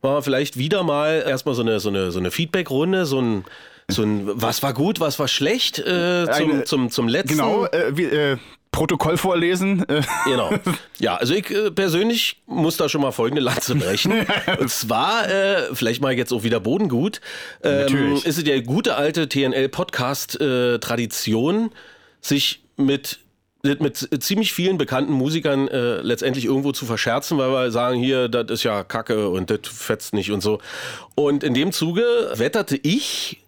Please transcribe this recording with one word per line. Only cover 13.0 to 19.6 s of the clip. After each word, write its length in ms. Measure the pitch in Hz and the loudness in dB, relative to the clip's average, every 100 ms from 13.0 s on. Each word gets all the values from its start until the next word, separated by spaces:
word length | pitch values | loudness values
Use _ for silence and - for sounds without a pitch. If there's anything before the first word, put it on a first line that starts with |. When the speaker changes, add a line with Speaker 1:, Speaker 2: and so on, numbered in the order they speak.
Speaker 1:
mal 100 | 139 | 0
folgende 300 | 120 117 143 | 0 0 2
Lanze 320 | 123 131 - 143 | 0 0 0 0
brechen. 380 | 90 98 165 226 190 208 | 0 0 2 2 0 0
Speaker 2:
<laughs> 180 | - 185 | 0 -2
Speaker 1:
Und 100 | 131 | -2
zwar, 580 | - 110 113 160 226 - | -2 -2 0 2 0 0
äh, 440 | 196 196 190 127 | 0 2 0 -2
vielleicht 260 | 131 117 117 | -2 -2 0
mal 120 | 135 127 | 0 0
jetzt 160 | 123 | 0
auch 120 | 117 | 0
wieder 160 | 113 113 | 2 0
Bodengut, 600 | 101 170 202 120 185 - - - - - | 2 0 2 2 0 -4 -14 -14 -14 -4
ähm, 160 | - 139 | 0 2
Speaker 2:
Natürlich. 440 | 139 135 143 143 165 | 2 2 2 2 0
Speaker 1:
ist 120 | 156 | 0
es 60 | |
der 180 | 151 135 | 2 0
gute 340 | 117 156 240 139 | 2 0 0 0
alte 320 | 147 160 151 | 0 0 -2
T-N-L-Podcast, 1120 | 139 135 131 | 0 0 2